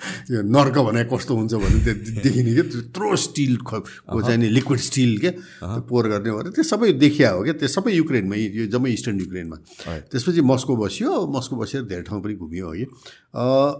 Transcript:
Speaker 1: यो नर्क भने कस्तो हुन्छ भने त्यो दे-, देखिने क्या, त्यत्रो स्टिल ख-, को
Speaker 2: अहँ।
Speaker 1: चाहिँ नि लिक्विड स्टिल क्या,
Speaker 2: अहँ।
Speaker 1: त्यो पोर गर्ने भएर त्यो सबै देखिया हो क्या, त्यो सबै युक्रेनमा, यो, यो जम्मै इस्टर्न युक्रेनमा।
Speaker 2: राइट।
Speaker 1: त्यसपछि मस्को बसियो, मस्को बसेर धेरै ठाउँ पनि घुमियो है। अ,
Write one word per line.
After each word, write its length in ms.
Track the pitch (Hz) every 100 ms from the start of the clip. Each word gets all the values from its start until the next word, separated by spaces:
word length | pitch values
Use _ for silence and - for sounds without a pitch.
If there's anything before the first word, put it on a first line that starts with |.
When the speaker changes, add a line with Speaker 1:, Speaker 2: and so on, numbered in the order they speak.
| - 175 -
Speaker 1:
यो 120 | 120
नर्क 360 | 101 131 139 127
भने 260 | 117 117
कस्तो 320 | 117 127 - 117
हुन्छ 180 | 110
भने 300 | 113 95 -
त्यो 100 | 117
दे-, 280 | 101 107 110
देखिने 300 | 131 123 120
क्या, 100 | 120
त्यत्रो 540 | - 120 117 - 208 185
स्टिल 400 | 175 - 139 120
ख-, 40 |
को 160 | - 113
Speaker 2:
अहँ। 460 | - - - 113
Speaker 1:
चाहिँ 160 | 113 117
नि 100 | 113
लिक्विड 300 | 113 123 131
स्टिल 400 | - 135 123 107
क्या, 120 | 175
Speaker 2:
अहँ। 500 | 180 - - 87 117
Speaker 1:
त्यो 80 | 117
पोर 200 | 120 110
गर्ने 220 | 104 107
भएर 200 | 107 160
त्यो 140 | 220
सबै 280 | 311 208 226
देखिया 380 | 139 143 147 127
हो 120 | 92
क्या, 100 | 113
त्यो 160 | 147 143
सबै 240 | - 214
युक्रेनमा, 440 | 185 160 127 95 104
यो, 140 | 107
यो 160 | 104 110
जम्मै 240 | 123 131
इस्टर्न 300 | 110 123 98
युक्रेनमा। 360 | 87 92 82 80
Speaker 2:
राइट। 460 | - - - 82
Speaker 1:
त्यसपछि 380 | - 131 127 170
मस्को 360 | 135 131 131 120
बसियो, 500 | 101 - 254 349 165
मस्को 300 | 135 127 123
बसेर 260 | 107 135
धेरै 200 | 113 90
ठाउँ 200 | 85 101
पनि 120 | 98
घुमियो 380 | 101 82 87 90
है। 120 | 80
अ, 840 | 127 - - - _ - 120 135 143 143